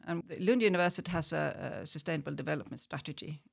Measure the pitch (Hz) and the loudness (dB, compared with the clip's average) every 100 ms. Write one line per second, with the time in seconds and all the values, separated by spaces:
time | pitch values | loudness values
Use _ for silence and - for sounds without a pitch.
0 | - 170 - - 185 247 214 180 175 - | -4 -6 -6 0 4 6 6 6 4 2
1 | 175 170 156 156 147 - - - - 151 | 0 0 0 0 0 -2 -6 -6 -6 -6
2 | 170 156 139 143 139 151 - 147 - 147 | -2 -2 -2 -4 -2 -4 -4 -12 -8 -8
3 | 156 151 - 151 - | -6 -8 -8 -10 -14